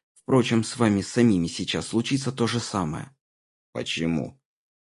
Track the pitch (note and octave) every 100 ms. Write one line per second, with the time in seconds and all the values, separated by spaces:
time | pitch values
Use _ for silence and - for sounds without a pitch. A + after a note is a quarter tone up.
0 | _ _ - C3 A#2 A2+ A2 - A2+ G2+
1 | F2+ B2 A#2 F#2 E2 - F2+ E2+ D#2+ A2
2 | B2+ C3+ C3+ C3+ A#2 A#2 - G#2 D#2+ D#2
3 | - _ _ _ _ _ _ A#1 B1 -
4 | E2 D#2+ A#1 - _ _ _ _